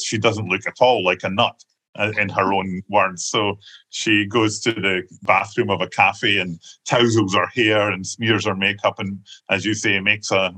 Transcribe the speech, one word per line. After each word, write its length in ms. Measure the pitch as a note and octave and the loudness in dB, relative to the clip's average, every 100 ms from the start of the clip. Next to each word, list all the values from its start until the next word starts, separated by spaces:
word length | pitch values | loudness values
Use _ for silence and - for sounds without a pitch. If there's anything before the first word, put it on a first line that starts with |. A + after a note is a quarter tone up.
she 160 | - A2 | -4 0
doesn't 300 | A2+ G2+ F2+ | 0 0 -2
look 200 | G2 E2+ | -4 -4
at 80 | - | 2
all 240 | B2 A#2 | 4 4
like 200 | F2+ F#2 | 2 0
a 40 | F#2+ | -2
nut, 300 | G2+ A2+ - _ _ _ - | 0 0 -2 _ _ _ -6
uh, 160 | G#2 G#2 | -4 -2
in 120 | G2 | -2
her 240 | G#2 F#2+ | 0 2
own 300 | G2 F#2+ F#2 - | 0 -2 -6 -2
words. 360 | G2+ F#2+ F2 | 0 0 -2
So 340 | - A#2 G#2 G2+ - - _ | -4 -2 -2 -4 -10 -20 _
she 340 | - A2 G#2 G2+ | -6 0 2 2
goes 340 | A2+ G#2+ G#2+ | 2 0 0
to 120 | A#2 | -4
the 300 | A2 F#2+ F#2 F2+ - | -2 0 -2 -4 -6
bathroom 480 | - F#2+ G2+ - G#2 | 0 0 0 -2 0
of 100 | F2+ | 0
a 80 | F#2 | -2
cafe 500 | - G2 G2 A2+ G2+ | 2 2 2 0 0
and 220 | F2+ E2 - - | -2 -8 -16 -14
tousles 500 | - B2+ A#2+ A2 G2 | -2 2 4 2 2
her 120 | F#2+ F2+ | 0 0
hair 420 | B2+ A2 G#2+ G#2 | 0 2 2 0
and 160 | F#2 F2+ | -2 -8
smears 400 | - A2+ G#2 G#2 | -4 0 0 0
her 80 | F#2+ | 0
makeup 440 | G2 G#2 G2+ - | -2 0 -2 -2
and, 180 | G2+ G2 - - - | -8 -8 -14 -12 -4
as 140 | G2 | -2
you 100 | G2 | -2
say, 240 | G#2+ A2 G2 | -2 0 0
makes 300 | G2 G#2+ - | 0 -2 0
a 220 | F#2+ F#2 | 0 0